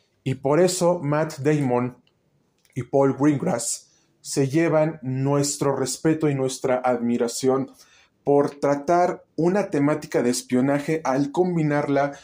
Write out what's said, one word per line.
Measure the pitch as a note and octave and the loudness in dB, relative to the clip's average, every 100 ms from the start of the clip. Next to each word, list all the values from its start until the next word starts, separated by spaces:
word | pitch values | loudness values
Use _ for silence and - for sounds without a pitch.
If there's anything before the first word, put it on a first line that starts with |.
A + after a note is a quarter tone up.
| _ _ | _ _
Y | C3+ C3 | -8 -4
por | C#3 D#3 | 0 4
eso | F#3 F3+ F3 F3 | 2 2 0 0
Matt | C#3+ D3+ D#3+ C#3 | -2 -2 -2 -2
Damon | C#3 D3+ C3 B2 B2 - _ _ _ _ _ _ _ B2+ | 0 0 0 0 -2 -8 _ _ _ _ _ _ _ -12
y | |
Paul | - C#3 C#3 B2+ | -2 2 2 2
Greengrass | D3+ C#3+ E3+ A#2+ - - - _ _ _ | 2 2 -2 -4 -4 -8 -12 _ _ _
se | - D3 C3+ | -8 -2 0
llevan | D#3 E3 D#3 D#3 D#3+ | 0 2 2 0 -4
nuestro | C3 C3 C#3 C#3+ C#3+ - C#3 | -6 -4 0 0 0 -2 -2
respeto | C3+ C3 - D#3+ D#3 D3+ | -2 -4 -2 0 0 0
y | C3+ | 0
nuestra | C3 - C3 B2+ | -2 -2 -2 0
admiración | B2+ A#2+ A#2 A#2+ A#2 - C3 C3+ - - _ _ _ _ | 0 0 0 0 -2 -2 0 0 -2 -10 _ _ _ _
por | C#3+ C#3+ C#3 - | 0 2 2 0
tratar | C#3 C#3+ C#3+ F3 F3+ F3 _ | -2 0 2 2 2 -2 _
una | - E3+ G3+ - | -2 0 0 0
temática | D3 C#3+ D3 - D#3 | 0 0 0 -2 0
de | B2 | 0
espionaje | B2 - B2+ C#3 C#3+ E3 D#3+ | -2 0 0 2 0 -2 -4
al | C3 C3+ C#3 | -2 -2 0
combinarla | F3 F3+ E3+ D3+ D3 C#3+ C#3 C#3+ - | 0 0 0 0 0 0 0 0 -4